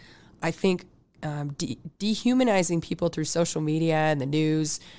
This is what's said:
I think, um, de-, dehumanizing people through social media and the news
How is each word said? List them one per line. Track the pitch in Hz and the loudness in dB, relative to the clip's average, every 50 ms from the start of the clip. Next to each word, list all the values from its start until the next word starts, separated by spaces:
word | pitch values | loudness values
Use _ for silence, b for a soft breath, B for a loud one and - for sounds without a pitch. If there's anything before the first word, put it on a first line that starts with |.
| b b b b b b b b - | b b b b b b b b -6
I | 165 | -4
think, | 165 - - 190 185 175 - - _ _ _ _ _ - - | -4 0 0 0 0 0 -4 -12 _ _ _ _ _ -10 -8
um, | 156 147 147 147 143 | -8 -6 -6 -6 -8
de-, | 143 - 170 - - - - 165 - - | -6 -6 -6 -6 -8 -8 -10 -16 -10 -4
dehumanizing | 196 214 220 - - 240 254 254 262 240 208 190 180 160 175 165 | -2 -2 -2 0 2 2 4 4 4 4 4 4 2 2 0 -2
people | - - 180 - 175 170 | -2 -4 -4 -2 -2 -2
through | 170 165 156 | -2 -2 -4
social | 151 - 165 170 165 - 156 | -2 0 0 0 0 0 -2
media | 156 151 156 160 165 165 160 | -2 0 0 2 2 2 2
and | 156 156 156 151 143 | 2 2 2 2 0
the | 131 | 0
news | 135 147 156 156 156 156 156 156 156 - - b b b | 0 0 2 2 2 2 0 0 0 -2 -6 b b b